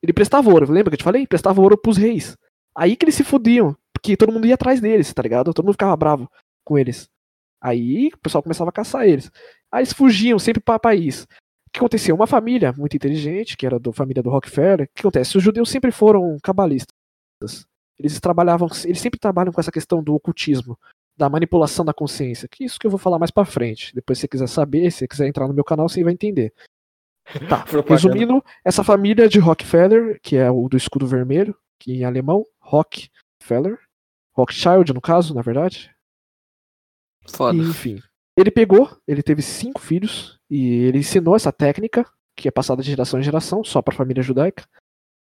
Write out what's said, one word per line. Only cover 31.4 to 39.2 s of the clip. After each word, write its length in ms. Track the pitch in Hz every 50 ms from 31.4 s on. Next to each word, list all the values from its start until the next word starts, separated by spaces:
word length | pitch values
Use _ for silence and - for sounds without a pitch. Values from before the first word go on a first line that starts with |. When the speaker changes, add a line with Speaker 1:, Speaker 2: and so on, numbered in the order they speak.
| 196 214 202 _ _ _ _ _
Speaker 1:
que 140 | - - 127
em 100 | 127 123
alemão, 420 | 123 123 127 127 139 170 202 220 _ _ _
Rockefeller, 1200 | _ - - 147 160 _ - - - _ _ _ _ _ _ _ _ - 120 120 143 185 220 - _ _ _ _ _ _ _ _ _ _ _
Rothschild, 580 | - 127 - - - - 175 175 190 175 156 131
no 80 | 127
caso, 320 | - - 165 175 175 160 156
na 80 | 123
verdade. 540 | 117 120 117 135 165 185 - - - _ _ _ _ _ _ _ _ _ _ _ _ _ _ _ _ _ _ _ _ _ _ _ _ _ _ _ _ -
Speaker 2:
Foda. 260 | - - 135 123 - 165
Speaker 1:
E, 40 |
enfim, 400 | 160 165 165 - - 127 107 98 - _ _ _ _ _ _ -
ele 140 | 190 208
pegou, 380 | - 233 226 196 190 202 269 - - _ _ -
ele 140 | 151 143